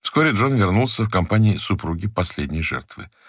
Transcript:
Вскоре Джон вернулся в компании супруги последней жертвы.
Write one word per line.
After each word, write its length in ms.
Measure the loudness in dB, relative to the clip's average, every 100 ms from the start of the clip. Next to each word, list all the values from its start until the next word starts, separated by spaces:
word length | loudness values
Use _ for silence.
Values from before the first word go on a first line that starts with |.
Вскоре 260 | -2 0 2
Джон 220 | 2 2
вернулся 500 | 2 2 2 0 0
в 60 | 0
компании 480 | 0 2 4 4 2
супруги 480 | -2 -4 -4 -4
последней 560 | -4 -2 -4 -4 -6 -4
жертвы. 480 | -4 -6 -10 -18 -18 _